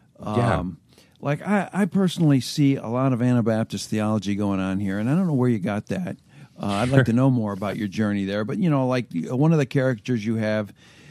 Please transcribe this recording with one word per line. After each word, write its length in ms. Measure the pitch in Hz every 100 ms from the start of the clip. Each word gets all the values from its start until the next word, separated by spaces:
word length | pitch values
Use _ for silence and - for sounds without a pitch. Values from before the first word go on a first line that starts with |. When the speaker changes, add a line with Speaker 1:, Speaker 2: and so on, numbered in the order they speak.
| _ -
Speaker 1:
Yeah. 380 | 101 107 123 80
Speaker 2:
Um, 220 | 87 87 _ _ _ _
like, 220 | 139 147 -
I, 220 | 208 160
I 140 | 180 196
personally 540 | 196 185 - 160 135
see 380 | - - 139 135
a 100 | 110
lot 260 | 123 135
of 80 | 120
Anabaptist 720 | 123 123 110 110 110 101 -
theology 420 | 110 107 110 98
going 260 | 101 104 95
on 200 | 95 95
here, 180 | 101 98
and 100 | 113
I 60 |
don't 140 | 165 185
know 80 | 139
where 140 | 123
you 100 | 110
got 260 | 90 104 -
that. 300 | 95 175 - _ - - -
Uh, 60 | 101
I'd 240 | 101 127
Speaker 1:
Sure. 80 | 135
Speaker 2:
like 80 | 120
to 80 |
know 160 | 117 135
more 240 | 127 107
about 240 | 98 104 95
your 100 | 104
journey 380 | 95 107 101 95
there. 180 | 101
But, 140 | 110 101
you 140 | 139
know, 160 | 143 127
like, 220 | 127 110 - -
one 220 | 127 156
of 80 | 165
the 80 | 131
characters 580 | 139 131 113 - 120 107
you 120 | 113
have 360 | 107 107 104 - - - -